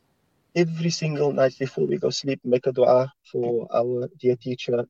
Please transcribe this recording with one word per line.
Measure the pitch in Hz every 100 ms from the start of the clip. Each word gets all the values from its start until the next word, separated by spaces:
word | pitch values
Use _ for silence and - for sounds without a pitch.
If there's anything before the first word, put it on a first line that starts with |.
| _ _ _ _ _ 170
every | 170 165 165
single | - 160 143 147
night | 131 135 -
before | 131 - -
we | -
go | 147
sleep, | - 139 131
make | 123 123 139
a |
dua | 127 120 127 131 - _
for | 127 120 120 110
our | - 120 123 127 -
dear | 123 123
teacher | 131 123 - 120 120